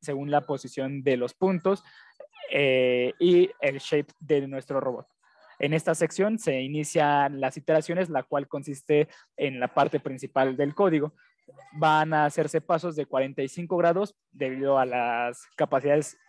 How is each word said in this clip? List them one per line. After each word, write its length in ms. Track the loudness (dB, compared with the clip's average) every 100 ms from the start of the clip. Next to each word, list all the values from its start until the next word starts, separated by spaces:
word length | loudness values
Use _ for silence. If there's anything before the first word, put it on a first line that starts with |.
según 300 | -8 -6 -2
la 100 | -2
posición 600 | 0 -6 -8 -8 -6 -4
de 140 | 0 0
los 180 | -2
puntos, 480 | 0 0 2 0 -2 -4 -20 -20 -20 -20 -16 -4
eh, 640 | 0 4 4 4 2 0 2
y 300 | 4 6 4 2
el 160 | -4 -4
shape 340 | -2 -2 -2 _
de 260 | -2 0 0
nuestro 320 | -8 -6 -4
robot. 260 | -4 -6 -12 _ _ _ _ -4
En 140 | -2
esta 220 | 0 0 0
sección 440 | 0 0 0 0
se 200 | -2 -2
inician 800 | -2 -4 -2 0 2 4 2 0
las 160 | -4 -4
iteraciones, 540 | 0 0 0 -2 -2
la 140 | -4
cual 260 | -4 -4 -4
consiste 580 | -8 -10 -8 2 2 2 -4 _ -6
en 240 | -6 -4
la 80 | -2
parte 280 | 0 2 0
principal 560 | -6 -10 -4 0 0 0
del 180 | -2 2
código. 380 | 2 2 -2 -8 _ _ -20 -20 -18
Van 400 | 0 2 4 2
a 120 | 2 2
hacerse 360 | 0 -2 -2
pasos 340 | -2 -2 -2 -6
de 120 | -4
cuarenta 340 | -2 -2 -4
y 60 | -6
cinco 280 | -8 -4 2
grados 400 | 2 2 -2 _ _
debido 460 | -8 -6 -2 2 2
a 80 | 2
las 640 | -2 -2 -2 -4 -8 -10 -4
capacidades 600 | 0 0 2 2 0 -10